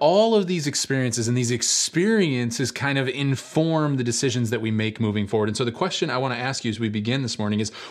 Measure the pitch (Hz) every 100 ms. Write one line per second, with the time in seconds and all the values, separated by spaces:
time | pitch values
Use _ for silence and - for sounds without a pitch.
0 | 147 190 226 214 180 175 143 131 - 135
1 | 127 120 113 123 117 120 - - - 160
2 | 202 226 165 127 120 117 123 - 139 139
3 | 131 139 139 131 - 160 165 160 151 135
4 | 120 117 135 123 113 113 110 110 110 107
5 | 110 104 101 110 107 104 120 113 185 -
6 | 160 127 131 120 127 131 117 107 113 107
7 | 107 135 123 - 104 107 107 - -